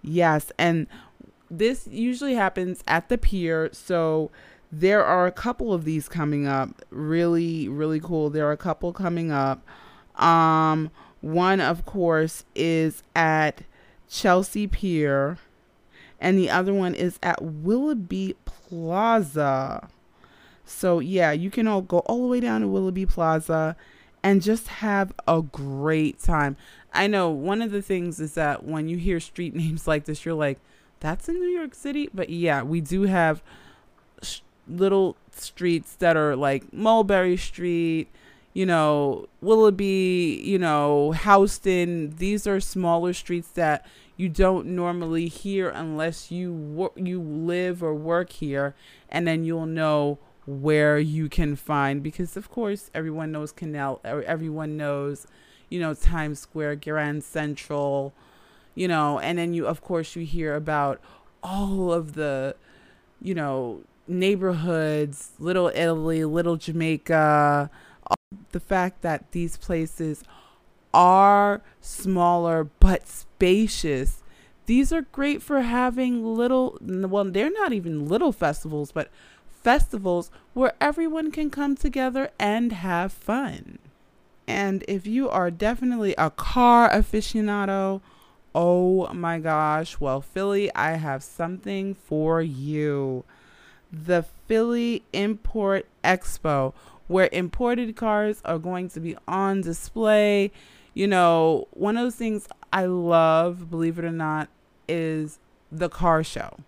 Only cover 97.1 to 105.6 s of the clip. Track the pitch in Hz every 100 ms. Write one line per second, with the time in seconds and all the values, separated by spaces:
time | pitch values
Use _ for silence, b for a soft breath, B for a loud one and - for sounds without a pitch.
97.1 | 185 185 - 180 - 247 240 233 220 220
98.1 | 208 214 214 - 165 170 180 180 160 165
99.1 | - - 190 196 196 175 165 - - 220
100.1 | 214 208 202 202 B B B B - 202
101.1 | 185 175 165 160 147 - - 202 226 247
102.1 | 233 233 214 - - - 190 185 180 170
103.1 | 165 160 160 175 180 165 165 165 170 165
104.1 | 165 156 156 151 _ _ _ - 170 160
105.1 | 156 151 - _ _